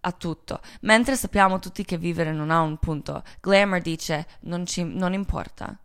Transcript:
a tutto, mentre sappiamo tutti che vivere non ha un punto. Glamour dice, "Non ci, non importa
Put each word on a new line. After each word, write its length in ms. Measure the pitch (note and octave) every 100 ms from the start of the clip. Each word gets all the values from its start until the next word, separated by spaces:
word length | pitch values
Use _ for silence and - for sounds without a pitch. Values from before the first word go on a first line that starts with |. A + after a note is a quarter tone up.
a 100 | F3+
tutto, 500 | - F3 D#3 - - - -
mentre 340 | G#3 A3 A#3+ B3+
sappiamo 420 | G3 G3+ F#3+ F#3
tutti 260 | F#3 -
che 140 | G3 E3+
vivere 340 | E3+ E3 D#3+
non 200 | D#3 D3+
ha 100 | E3
un 160 | D#3+ D3+
punto. 460 | - D3+ - C#3+ - -
Glamour 420 | F#3 G3 G3+ F3+
dice, 460 | E3+ D#3+ - D3+ D#3+ -
"Non 260 | E3 F3 F3
ci, 160 | -
non 300 | E3+ - F3+
importa 640 | F#3+ G3 - - - - -